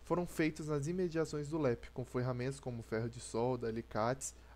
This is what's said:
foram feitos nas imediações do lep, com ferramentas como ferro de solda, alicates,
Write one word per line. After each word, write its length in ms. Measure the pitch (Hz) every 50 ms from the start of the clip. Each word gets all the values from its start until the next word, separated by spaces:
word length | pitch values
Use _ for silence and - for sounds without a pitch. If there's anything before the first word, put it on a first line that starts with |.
| -
foram 240 | - 165 170 175 170
feitos 400 | - - 165 151 151 - 160 151
nas 180 | 151 147 139
imediações 640 | 156 175 185 185 175 156 165 160 151 - 147 147 143
do 100 | 156 165
lep, 320 | 151 131 117 117 - -
com 120 | - - 123
ferramentas 560 | - - 127 123 127 127 123 123 131 139 139
como 240 | - 139 120 117 110
ferro 260 | - 113 110 117 120
de 120 | 117 120
solda, 460 | - - - 110 117 127 127 123 120 113
alicates, 680 | 110 113 117 - - 110 107 117 131 139 - - - - - - -